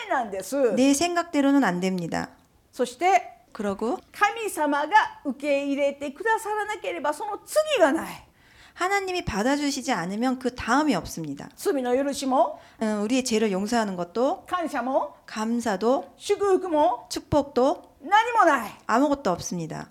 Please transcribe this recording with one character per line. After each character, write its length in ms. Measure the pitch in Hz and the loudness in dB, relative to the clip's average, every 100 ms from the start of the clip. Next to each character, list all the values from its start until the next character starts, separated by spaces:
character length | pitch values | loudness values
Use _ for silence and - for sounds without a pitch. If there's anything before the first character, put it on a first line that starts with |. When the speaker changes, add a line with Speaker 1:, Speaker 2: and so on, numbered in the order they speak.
| 427 | -4
Speaker 1:
メ 20 | |
な 140 | 294 | -4
ん 80 | 226 | -4
で 140 | 190 | -8
す。 100 | 185 277 | -4 0
Speaker 2:
내 380 | 247 214 269 | 2 4 4
생 200 | 285 349 | 4 2
각 180 | 349 339 | -2 -2
대 100 | 294 | 0
로 80 | 277 | 4
는 160 | 277 220 | 4 2
안 140 | 180 | 0
됩 160 | 190 185 | -2 -2
니 100 | 160 | -4
다. 220 | 85 - - _ _ _ | -6 -6 -12 _ _ _
Speaker 1:
そ 160 | - 247 | -6 -6
し 80 | |
て、 480 | - 359 370 - - _ | 0 2 2 0 -20 _
Speaker 2:
그 120 | - | -8
러 100 | 208 | -6
고 240 | 190 220 370 - | -4 -4 -6 -8
Speaker 1:
神 360 | - 415 453 415 | 0 0 0 -6
様 380 | 330 302 285 302 | -2 0 0 4
が 60 | 415 - - | 4 4 -4
受 160 | 294 233 | -8 -4
け 240 | 294 277 | 0 0
入 100 | 285 | 0
れ 180 | 277 285 | 0 0
て 180 | - 285 | -2 -8
く 100 | 262 | -4
だ 160 | 415 440 | 0 0
さ 160 | 403 | 0
ら 100 | 427 415 | -4 -4
な 100 | 415 | -6
け 160 | 381 | -8
れ 80 | 339 | -4
ば、 120 | 285 | -4
そ 120 | 302 | -4
の 140 | 415 403 | -6 -10
次 360 | - 605 622 539 | -4 0 2 4
が 120 | 311 | 4
な 160 | 262 - | 2 -4
い。 180 | - - _ _ - - - | -12 -18 _ _ -20 -16 -4
Speaker 2:
하 160 | 359 | 0
나 80 | 403 | 0
님 160 | 381 359 | -2 -4
이 80 | |
받 240 | 349 208 233 | -4 0 2
아 80 | 285 | 2
주 160 | 285 | 0
시 80 | 277 | -2
지 80 | 254 | -2
않 240 | 208 170 | -2 -2
으 80 | 208 | -2
면 160 | 254 262 | -2 0
그 160 | 247 | -4
다 320 | 247 - 277 | -4 0 2
음 80 | 302 | 2
이 0 | |
없 160 | 190 - | 0 -2
습 160 | - | -8
니 80 | 151 | -8
다. 160 | 139 - - | -10 -14 -6
Speaker 1:
罪 240 | - 285 | -2 -2
の 160 | 247 247 | 0 0
許 160 | 285 | 0
し 140 | 269 269 | -2 0
も、 340 | 254 359 - - - | 2 2 -2 -16 -6
Speaker 2:
음, 220 | 220 208 | -4 -2
우 80 | 214 | 0
리 80 | 262 | 0
의 80 | |
죄 160 | 254 220 | 0 0
를 80 | 226 | 0
용 160 | 185 | -2
서 160 | 208 240 | 0 0
하 80 | 208 | 0
는 80 | 180 | -4
것 160 | 175 | -4
도, 320 | 226 269 381 | -2 0 -2
Speaker 1:
感 240 | - 359 320 | -4 -4 -4
謝 140 | 269 | -4
も、 340 | 247 285 587 - | -2 -2 -2 -10
Speaker 2:
감 400 | - 220 220 240 | -12 -6 -2 -2
사 140 | 226 190 | 0 0
도, 340 | 220 277 - - | 2 2 -2 -8
Speaker 1:
祝 260 | - 403 403 370 | -2 0 2 2
福 80 | 370 | 2
も、 400 | 302 320 - - | 2 2 0 -6
Speaker 2:
축 160 | - - | -10 -2
복 240 | 302 285 | 0 0
도 420 | - 269 349 - _ | 2 2 0 -8 _
Speaker 1:
何 80 | 294 415 466 466 | 2 2 4 4
も 80 | |
な 240 | 349 262 208 | 6 4 -2
い。 20 | - - | -10 0
Speaker 2:
아 140 | 220 | 2
무 80 | 294 | 2
것 160 | 285 | 0
도 80 | 220 | -2
없 80 | 170 | -4
습 160 | - 180 | -4 -8
니 100 | 160 | -8
다. 220 | 151 - | -10 -12